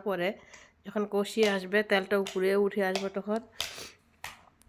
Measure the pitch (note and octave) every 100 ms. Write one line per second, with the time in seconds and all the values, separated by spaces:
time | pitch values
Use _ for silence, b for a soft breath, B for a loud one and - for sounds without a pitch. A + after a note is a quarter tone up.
0 | G3 F#3 F3+ A3 B B B _ - G#3
1 | G#3 G3+ G3+ A3 G#3+ G3 F#3 G3+ G#3 G3
2 | F#3+ G3+ F#3+ F#3+ F#3 G3 G3+ G3+ F#3+ F#3+
3 | G3 G3 G3+ A3 B3 B B B B B
4 | _ _ - - - _